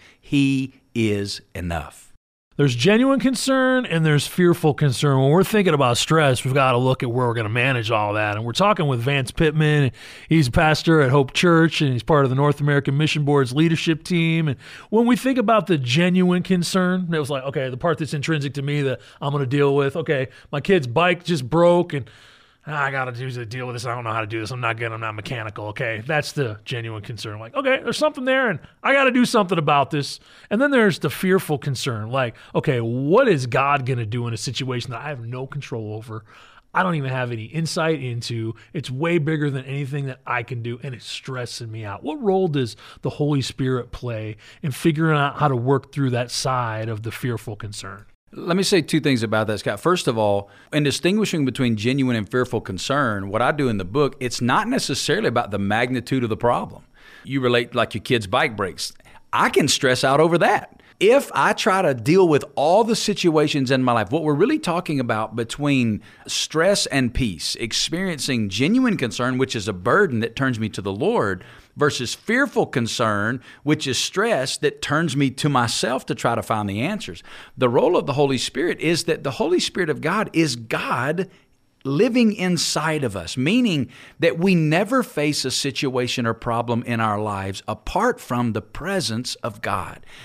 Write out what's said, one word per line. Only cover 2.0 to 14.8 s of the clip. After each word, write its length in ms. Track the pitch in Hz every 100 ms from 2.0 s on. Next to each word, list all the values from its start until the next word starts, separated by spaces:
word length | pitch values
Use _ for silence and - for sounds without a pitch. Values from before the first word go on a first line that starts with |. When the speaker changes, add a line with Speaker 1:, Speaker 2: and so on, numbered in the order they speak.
| - - _ _ _ -
Speaker 2:
There's 160 | 143 120
genuine 460 | 135 214 269 269
concern 640 | 247 247 - 269 262 254 240
and 200 | 165 160
there's 220 | 147 -
fearful 460 | - 175 165 156
concern. 440 | 127 147 117 147 135
When 80 | 135
we're 160 | 160 185
thinking 280 | 214 185
about 220 | 151 127 117
stress, 480 | - 160 147 127
we've 100 | 135
gotta 240 | 139 131 123
look 260 | 131 127
at 60 | 127
where 160 | 120 123
we're 80 |
gonna 140 | 113 107
manage 420 | 120 127 123 110
all 260 | 113 104 107
that. 200 | 107 104
And 80 |
we're 80 | 117
talking 360 | 113 196 208 151
with 120 | 123
Vance 320 | 117 139 123
Pittman. 640 | - 160 156 151 151 135 - - - -
He's 220 | 160 127
a 20 |
pastor 480 | 139 156 151 - 160
at 100 | 135
Hope 220 | 143 131
Church, 480 | - 180 165 165 -
and 140 | 147
he's 100 | 123
part 220 | - 151 135
of 40 |
the 60 | 131
North 240 | 147 143
American 380 | 147 143 139 139
Mission 260 | 156 156
Board's 300 | 143 143 127
leadership 500 | 131 165 160 - 160
team. 460 | - 175 165 165 156
And 100 | 120 - -